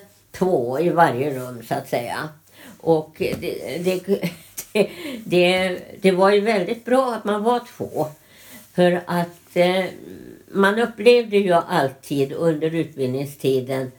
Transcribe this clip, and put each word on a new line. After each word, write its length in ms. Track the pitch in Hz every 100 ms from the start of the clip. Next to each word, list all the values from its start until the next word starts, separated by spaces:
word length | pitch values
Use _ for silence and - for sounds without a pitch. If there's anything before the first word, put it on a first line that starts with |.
| - _ _
två 480 | - 185 156 120 135
i 80 | 170
varje 400 | 160 160 120 147
rum, 320 | 131 127 120 -
så 60 |
att 140 | 131 -
säga. 400 | 131 113 98 160 - _ - - -
Och 340 | 160 160 156 -
det, 160 | 175 - - - 95 151
det, 160 | 175 175 -
<laughs> 680 | 196 175 - - - -
det, 180 | 214 - - 311 240
det, 540 | 220 175 180 185 185 180 - -
det 100 | 190
var 180 | 185 190
ju 100 | 208
väldigt 440 | 214 208 180 233
bra 300 | - 254 262
att 100 | 220
man 180 | 208 208
var 180 | 220 247 240 -
två. 300 | 123 135 151 - _ - - - -
För 260 | - 180 175 -
att, 220 | 175 170 - _ 180
eh, 280 | 175 190 180 - 82 90 62 - -
man 260 | 190 196 220
upplevde 580 | 233 214 226 240 220 202
ju 160 | 196
alltid 800 | 170 165 175 135 - - 143 139
under 420 | 147 165 151 160
utbildningstiden 1200 | 165 151 135 127 131 143 - 135 131 123 131 127